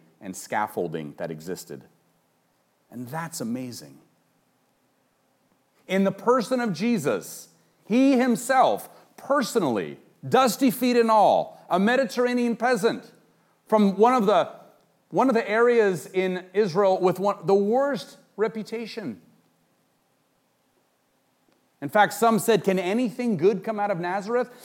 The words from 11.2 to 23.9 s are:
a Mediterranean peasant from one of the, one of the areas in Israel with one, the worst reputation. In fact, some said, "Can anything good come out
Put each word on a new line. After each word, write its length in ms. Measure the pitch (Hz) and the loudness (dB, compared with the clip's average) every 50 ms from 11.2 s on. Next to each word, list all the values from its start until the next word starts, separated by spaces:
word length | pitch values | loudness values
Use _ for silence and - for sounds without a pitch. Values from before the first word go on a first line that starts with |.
| 190 151 104 85 - - - - - - | 4 4 4 2 0 -4 -10 -16 -6 -2
a 100 | 170 185 | 0 0
Mediterranean 760 | 196 226 254 262 269 - - 240 247 247 247 247 240 240 226 | 2 2 2 2 0 -2 -2 -2 -2 0 0 0 0 -2 -2
peasant 540 | - 220 254 254 196 190 226 131 98 - - - _ _ _ _ _ _ _ _ _ _ | -2 -2 -2 0 0 0 -2 -2 -4 -8 -16 -20 _ _ _ _ _ _ _ _ _ _
from 300 | - 220 214 208 196 185 | 0 2 4 4 4 4
one 160 | 196 214 247 | 4 4 4
of 140 | 262 254 196 | 4 4 2
the, 240 | 202 202 175 143 - - - - - _ _ _ _ _ _ _ _ | 2 2 2 2 0 -6 -16 -20 -20 _ _ _ _ _ _ _ _
one 200 | 156 185 247 269 | -2 0 2 2
of 60 | 214 | 2
the 140 | 226 190 190 | 0 0 0
areas 580 | 208 226 240 240 240 233 214 196 185 151 - - | 0 2 4 4 4 4 4 2 0 -2 -6 -6
in 320 | 175 185 190 185 180 180 180 - | -4 -2 -2 -2 -2 -6 -8 -4
Israel 480 | - 202 220 185 151 190 202 190 190 185 | -2 0 0 0 0 2 2 2 2 2
with 180 | 175 185 175 180 | 2 0 0 0
one, 180 | 190 202 196 - - | -2 -2 -4 -2 0
the 100 | 160 196 | 0 2
worst 640 | 202 202 208 233 262 277 285 277 196 - - - - _ _ _ | 2 2 2 0 0 0 0 -2 -4 -8 -12 -20 -20 _ _ _
reputation. 840 | - 208 226 220 220 202 - 226 226 233 208 - 226 202 135 104 - _ _ _ _ _ _ _ _ _ _ _ _ _ _ _ _ _ _ _ _ _ _ _ _ _ _ _ _ _ _ _ _ _ _ _ _ _ _ _ _ _ _ _ _ _ _ _ _ _ _ _ _ | -4 -4 -4 -4 -6 -12 -10 -10 -10 -10 -12 -12 -10 -10 -10 -12 -12 _ _ _ _ _ _ _ _ _ _ _ _ _ _ _ _ _ _ _ _ _ _ _ _ _ _ _ _ _ _ _ _ _ _ _ _ _ _ _ _ _ _ _ _ _ _ _ _ _ _ _ _
In 80 | 143 135 | -6 0
fact, 240 | - 208 202 196 | 2 4 4 4
some 260 | - - 226 233 226 196 | 2 2 2 2 4 2
said, 240 | - 233 220 190 | 2 2 2 2
"Can 160 | - 196 185 190 | 2 0 0 0
anything 580 | 180 175 202 240 254 214 - - 247 240 208 | 0 -2 -2 -2 -2 -2 -4 -4 -2 -2 0
good 280 | 147 160 196 226 180 - | 2 2 2 2 0 -4
come 160 | 226 220 208 | -6 -6 -4
out 100 | 202 208 | -4 -4